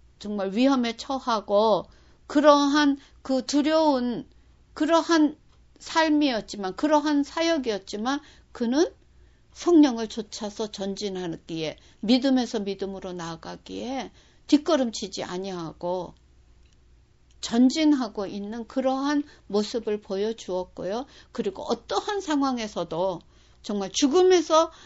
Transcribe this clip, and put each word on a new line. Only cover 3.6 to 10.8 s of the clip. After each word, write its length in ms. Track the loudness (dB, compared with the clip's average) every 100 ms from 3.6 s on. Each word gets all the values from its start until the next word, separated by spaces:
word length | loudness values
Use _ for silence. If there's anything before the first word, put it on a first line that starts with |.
| 2 2 4 2 0 -6 -10 _ _ _ _
그러한 640 | -4 2 2 4 2 2 0 _ _ _ -20
삶이었지만, 960 | -4 0 2 4 2 0 -6 -8 -8 -2
그러한 480 | 2 2 2 0
사역이었지만 960 | 0 -2 0 0 -2 -6 -6 -6 -4 -4 -8 -20 _
그는 340 | -6 -2 0 0 -4 _ _ _ _ _
성령을 540 | -6 4 6 6 4 -6
좇아서 600 | -8 -10 -10 -10 -6 -8
전진하기에, 1040 | -6